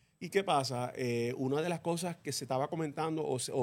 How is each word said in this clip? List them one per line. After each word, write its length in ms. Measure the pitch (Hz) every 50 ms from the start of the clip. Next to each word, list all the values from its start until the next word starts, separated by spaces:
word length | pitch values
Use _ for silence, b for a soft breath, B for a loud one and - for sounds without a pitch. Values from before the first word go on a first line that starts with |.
| b b b _
¿Y 100 | - 165
qué 140 | - 196 196
pasa? 480 | 196 160 143 131 123 127 123 123 - -
Eh, 400 | - 127 123 120 117 117 120 -
una 240 | - 131 131 139 147
de 80 | 160 175
las 120 | 175 165
cosas 360 | - 170 170 165 175 175 165
que 160 | - - 147 135
se 120 | - 139
estaba 240 | 123 135 127 139 151
comentando 580 | 175 160 160 147 139 156 156 160 160 160 151
o 120 | 147 135 123
se, 100 | - -
o, 60 | - 135